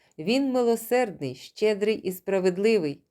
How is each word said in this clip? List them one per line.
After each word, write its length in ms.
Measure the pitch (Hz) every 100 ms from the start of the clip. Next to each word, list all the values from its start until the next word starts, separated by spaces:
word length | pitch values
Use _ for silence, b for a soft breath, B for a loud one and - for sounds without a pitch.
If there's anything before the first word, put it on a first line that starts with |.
| b b
Він 340 | 160 254 277
милосердний, 840 | 254 240 226 226 247 240 156 139 131
щедрий 600 | - - 214 202 208 214
і 160 | -
справедливий. 920 | 185 - 190 185 180 214 220 151 143 _